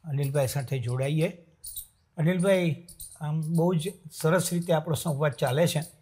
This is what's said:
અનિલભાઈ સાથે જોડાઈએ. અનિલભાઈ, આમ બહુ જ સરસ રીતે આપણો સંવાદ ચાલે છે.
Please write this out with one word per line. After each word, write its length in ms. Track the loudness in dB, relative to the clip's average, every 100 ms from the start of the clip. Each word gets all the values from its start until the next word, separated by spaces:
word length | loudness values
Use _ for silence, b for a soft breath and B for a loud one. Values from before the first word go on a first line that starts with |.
અનિલભાઈ 420 | -4 -2 0 0 0
સાથે 320 | -2 -4 -4
જોડાઈએ. 680 | -2 -2 0 0 0 -4 -20 _ -16 -16 -16 _ _ 0
અનિલભાઈ, 680 | 0 2 4 4 2 -2 -10 -20 -20 -10
આમ 220 | -4 -4 0 2
બહુ 180 | 2
જ 180 | 2 -2 -10 -18
સરસ 400 | -2 2 2 2
રીતે 200 | -2 2
આપણો 220 | 0 2
સંવાદ 380 | -4 -2 0 -2
ચાલે 340 | 0 0 2 2
છે. 180 | 0 -4 -14